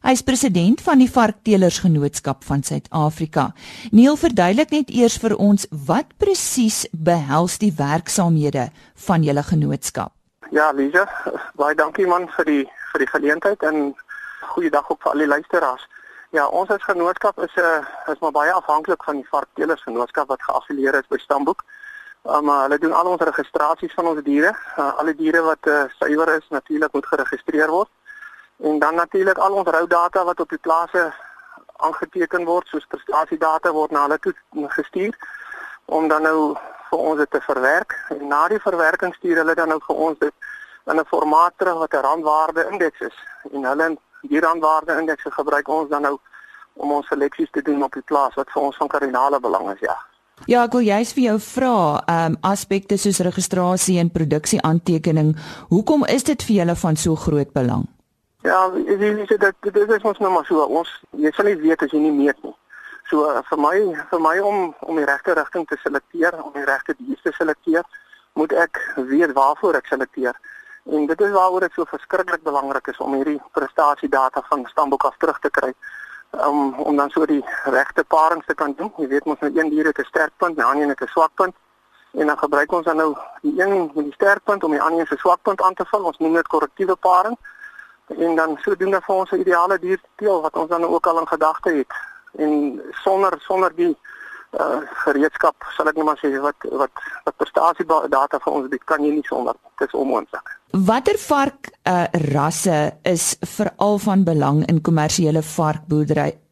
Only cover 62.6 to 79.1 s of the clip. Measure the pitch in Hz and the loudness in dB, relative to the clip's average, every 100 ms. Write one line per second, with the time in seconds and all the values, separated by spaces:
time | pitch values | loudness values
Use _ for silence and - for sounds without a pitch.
62.6 | _ - - - - 151 151 120 - 156 | _ -20 -20 -20 -2 0 0 -2 -2 0
63.6 | 147 190 202 160 - 175 160 180 202 202 | 2 2 0 -2 -4 0 2 2 0 0
64.6 | 170 - - 160 139 139 - 160 143 175 | -4 -6 -6 -2 0 0 0 -2 -2 -6
65.6 | 156 147 - 139 - - 165 165 302 143 | -6 -6 -4 -6 -6 -2 -2 -2 -10 -6
66.6 | 139 135 - - 254 - 165 - - - | -4 -4 -4 -8 -8 -6 -6 -2 -2 -2
67.6 | - 165 - - _ - _ - 156 170 | -2 -2 -2 -14 _ -20 _ -4 0 0
68.6 | 170 - - - 131 143 165 135 135 151 | 0 -2 -8 -6 0 2 2 4 2 2
69.6 | 185 147 - 135 127 - 123 - - - | 0 0 -2 -4 -4 -4 -4 -6 -16 -20
70.6 | - - - 156 147 160 202 196 185 185 | -20 -20 -6 -2 -2 0 2 4 2 2
71.6 | 180 - 165 151 - 190 180 170 160 143 | -2 -4 -6 -8 -4 -4 -2 -4 -2 -4
72.6 | 135 135 - - 143 135 147 147 - - | -2 -6 -6 -6 -4 -2 -2 -4 -6 -6
73.6 | 139 - 147 147 139 139 131 143 - 147 | -4 2 2 0 0 0 0 -2 -4 -4
74.6 | 120 - 143 135 135 - 160 - 147 - | -2 -2 0 0 -2 0 -2 -2 -4 -2
75.6 | 131 - - - - - - - 147 147 | -4 -8 -18 -18 -18 -20 -14 -2 0 0
76.6 | 139 139 151 143 143 156 156 143 - - | -2 -2 -2 0 0 0 2 0 -2 -6
77.6 | 139 127 135 - - 160 160 165 - 156 | 0 0 0 -2 2 4 4 2 -4 -4
78.6 | 147 139 214 - 135 | -4 -4 -8 -6 -2